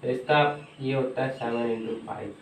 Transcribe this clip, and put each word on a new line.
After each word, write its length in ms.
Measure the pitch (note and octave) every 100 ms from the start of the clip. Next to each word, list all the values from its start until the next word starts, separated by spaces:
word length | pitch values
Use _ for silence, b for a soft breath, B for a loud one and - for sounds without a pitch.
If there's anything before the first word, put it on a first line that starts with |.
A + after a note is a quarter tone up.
तो 60 | B2+
इसका 300 | B2+ - D3+ D3 D3 - -
ये 120 | C3
होता 300 | C3+ C3 B2+
है 80 | C3
सेवन 360 | - A#2 A#2 A#2
इंटू 220 | A2+ A2 A2+ -
फ़ाइव 260 | G2+ G2+ G2